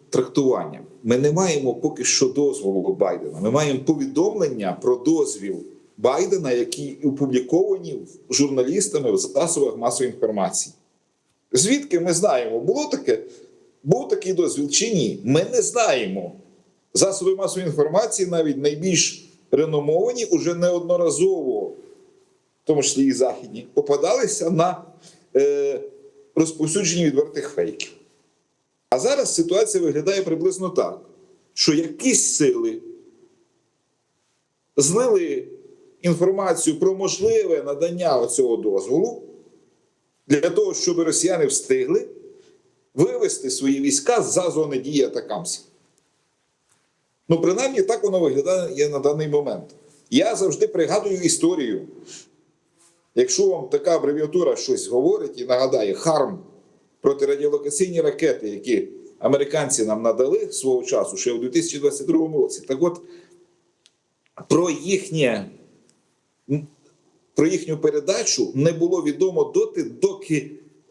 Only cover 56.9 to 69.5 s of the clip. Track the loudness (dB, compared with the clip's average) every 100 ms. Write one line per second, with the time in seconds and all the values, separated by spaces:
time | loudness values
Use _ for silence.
56.9 | _ 0 2 0 0 0 0 -2 -2 0
57.9 | 0 0 2 0 0 -4 -6 -2 0 -2
58.9 | -8 -20 -4 2 2 2 -2 0 0 0
59.9 | 0 2 2 2 2 -2 -4 0 0 0
60.9 | -2 -2 -4 -4 -2 -2 0 -2 0 -2
61.9 | 0 0 0 2 2 0 -2 -6 0 0
62.9 | -2 -12 -20 -20 _ _ _ _ _ _
63.9 | _ _ _ _ -12 0 2 2 -2 -2
64.9 | -4 -2 0 0 0 -6 -16 -20 _ _
65.9 | _ _ _ _ _ -6 -6 -6 _ _
66.9 | _ _ _ _ 0 0 0 -4 -2 0
67.9 | 0 0 -2 -2 -2 -2 0 0 2 0
68.9 | 0 -2 0 0 0 0